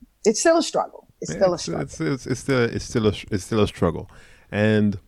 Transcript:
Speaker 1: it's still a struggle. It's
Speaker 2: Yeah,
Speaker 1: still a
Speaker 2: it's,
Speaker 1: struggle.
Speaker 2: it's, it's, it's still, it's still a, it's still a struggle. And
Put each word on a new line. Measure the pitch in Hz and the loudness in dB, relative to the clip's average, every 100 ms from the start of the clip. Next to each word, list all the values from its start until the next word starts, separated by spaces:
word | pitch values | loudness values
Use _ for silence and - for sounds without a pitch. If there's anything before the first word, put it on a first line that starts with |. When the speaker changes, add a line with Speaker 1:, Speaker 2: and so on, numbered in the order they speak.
| - _ 214 | -20 _ 0
Speaker 1:
it's | 220 | 2
still | 339 330 | 4 4
a | |
struggle. | - 160 - - - - | 2 -2 -4 -8 -20 -16
It's | - | -10
Speaker 2:
Yeah, | - | 0
Speaker 1:
still | 190 | 2
a | 170 | 0
Speaker 2:
it's, | |
Speaker 1:
struggle. | - 160 | -4 -6
Speaker 2:
it's, | 139 - | -6 -6
it's, | 160 135 127 | -4 -4 -4
it's | 127 | -6
still, | - 131 | 0 0
it's | 117 104 - | 2 -2 -4
still | 123 107 | 0 2
a, | 98 - | 0 -4
it's | 104 | -6
still | - 113 | -2 0
a | 101 | 0
struggle. | - 90 80 82 - - - - | 2 0 0 -8 -18 -20 -20 -8
And | 95 107 107 104 98 | 0 4 4 2 0